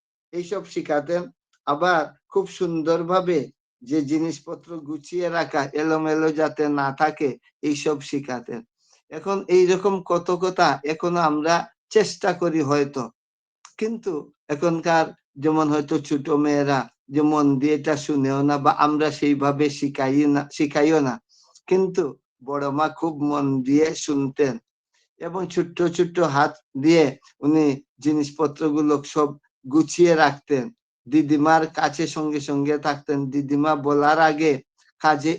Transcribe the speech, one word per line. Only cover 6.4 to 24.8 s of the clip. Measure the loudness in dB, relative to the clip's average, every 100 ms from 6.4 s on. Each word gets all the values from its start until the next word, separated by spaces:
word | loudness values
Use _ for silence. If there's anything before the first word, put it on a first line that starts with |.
| -2 0 -2
না | 0 -2 0
থাকে, | -2 0 -4 -4 _ _
এইসব | -4 -2 -2 -4
শিখাতেন। | -4 -8 -6 -10 -10 -14 -14 _ _ _ _
এখন | -12 -6 -4 2
এইরকম | 4 4 4 0 -2
কত | 0 -2 0 -2
কথা | -2 2 2 2
এখনো | -4 -4 -2 0
আমরা | 0 0 0 0 -2 _ 0
চেষ্টা | 2 2 0 -4
করি | -2 0 0
হয়তো, | 0 0 0 -4 -10 _ _ _ _ _ _ -6
কিন্তু | -6 -6 -6 -8 -10 _ -8
এখনকার | -2 0 0 2 2 0 -6 _ -4
যেমন | 0 2 2
হয়তো | 0 0 -4
ছোট | -2 -4 0 0
মেয়েরা | 2 2 2 0 -2 _ -6
যে | 0
মন | 2 4 2 2
দিয়ে | 2 0
এটা | 0 -2
শুনেও | -2 -2 0 0
না | 0 2
বা | 2 2
আমরা | 2 2 -2
সেইভাবে | 0 0 2 0 0 0
শিখাই | -2 -6 -2 0 2 2
না, | 2 -2
শিখাইও | -4 -2 2 2 2
না, | 0 -4 _ _ _ _ -2
কিন্তু | 0 0 0 -4 -4 _ _
বড় | -8 -6 -2
মা | -2 -2
খুব | -2 -6 -4
মন | -4 -2 0 -2
দিয়ে | 2 2 2 -2
শুনতেন | -4 -2 -2 0 -2 -2 _ _